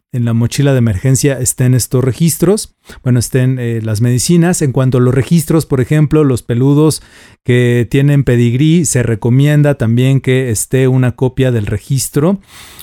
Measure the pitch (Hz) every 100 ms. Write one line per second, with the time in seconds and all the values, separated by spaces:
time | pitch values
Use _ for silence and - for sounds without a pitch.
0 | _ 127 117 117 117 - 143 135 113 95
1 | 131 131 143 127 127 - 127 127 - 131
2 | 131 120 165 - 175 214 - _ - -
3 | 131 123 - 131 127 131 117 117 110 107
4 | 123 123 - 175 165 175 147 123 131 127
5 | 123 123 - 170 - 160 - 135 123 151
6 | 151 151 147 120 - 120 135 143 156 139
7 | - - - _ - 123 123 120 117 143
8 | 139 143 135 120 120 123 156 170 156 127
9 | 117 113 120 127 143 147 147 143 113 117
10 | 131 135 131 127 131 110 - 131 131 131
11 | 127 120 127 - 127 120 101 104 - 135
12 | - 147 156 196 - - - -